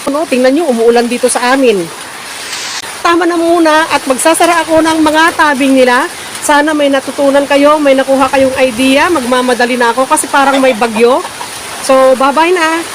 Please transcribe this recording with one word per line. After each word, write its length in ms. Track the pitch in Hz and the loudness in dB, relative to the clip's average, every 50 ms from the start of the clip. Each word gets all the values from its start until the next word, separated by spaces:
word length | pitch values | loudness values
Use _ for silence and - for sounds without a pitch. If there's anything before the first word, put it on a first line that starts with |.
| - | -6
Ano, 240 | - 277 294 330 - | -4 -4 -4 -4 -2
tingnan 240 | 269 247 254 254 | -2 0 2 2
nyo, 160 | 269 302 349 302 | 2 0 0 0
umuulan 400 | 247 226 226 233 233 233 240 240 | 0 2 2 2 2 2 0 0
dito 240 | 247 233 - 247 | -2 -2 -2 -2
sa 240 | - 359 247 247 262 | -2 -2 0 0 0
amin. 240 | 277 269 240 208 190 170 160 - - - - - - - - - - - - - - - - - - - - - - | 2 2 2 2 0 -4 -6 -10 -16 -16 -16 -16 -16 -16 -16 -14 -14 -14 -12 -12 -12 -12 -10 -12 -12 -12 -12 -14 -4
Tama 240 | - 349 339 339 359 | 0 0 0 2 0
na 160 | 339 349 330 | 0 0 0
muna 480 | 339 330 339 349 330 311 302 311 320 320 | 0 2 2 2 4 4 4 2 2 0
at 160 | 302 277 - | -2 -4 -2
magsasara 640 | 269 262 247 - 320 320 - 349 330 349 330 311 320 | -2 -4 0 0 0 2 2 2 2 2 0 0 0
ako 160 | 320 320 311 | 0 2 2
ng 160 | 320 320 320 | 2 0 2
mga 320 | 311 302 302 311 320 339 | 0 2 2 2 2 2
tabing 400 | 349 - 320 302 285 254 285 269 | 2 2 0 0 2 0 0 2
nila. 320 | 269 262 254 247 247 254 311 359 - - - - - - - | 4 4 4 4 2 0 -2 -4 -8 -14 -16 -14 -14 -8 -2
Sana 320 | - 294 285 294 311 311 | 0 2 2 2 0 0
may 160 | 294 285 277 | 0 0 0
natutunan 560 | 277 269 269 285 - - 285 277 269 285 285 277 | 0 -2 -4 -6 -4 0 0 2 2 2 0 2
kayo, 320 | 285 285 285 294 302 311 | 0 2 4 2 2 2
may 160 | 294 277 269 | 2 2 2
nakuha 320 | 269 262 269 269 262 277 262 | 2 2 0 0 0 0 0
kayong 240 | - 269 269 262 262 262 | 2 0 0 0 0 0
idea. 480 | 262 262 226 220 262 262 262 277 311 359 | -2 -2 0 0 0 2 2 2 2 0
Magmamadali 720 | 349 294 247 233 254 247 254 254 247 214 240 240 254 240 | 0 -2 -2 -2 -2 0 0 0 0 0 0 -2 0 0
na 160 | 240 233 226 | 0 0 0
ako 80 | 247 262 | -2 0
kasi 240 | - 311 302 - 277 | 0 -2 -2 -2 -2
parang 320 | - 285 277 277 269 277 | 0 2 2 2 2 2
may 160 | 262 262 254 | 2 0 0
bagyo. 480 | 202 247 233 214 220 233 240 262 330 359 - - - - - - - - - - - | 0 -2 -4 0 2 2 2 2 0 -2 -6 -12 -14 -14 -14 -14 -16 -14 -14 -14 -12
So, 320 | - - 262 262 262 262 262 226 | -2 2 2 4 4 4 4 2
bye-bye 320 | 269 277 262 294 320 339 | 2 0 2 2 2 2
na. 320 | 370 359 320 320 330 330 330 - | 2 0 0 0 -2 -4 -6 -8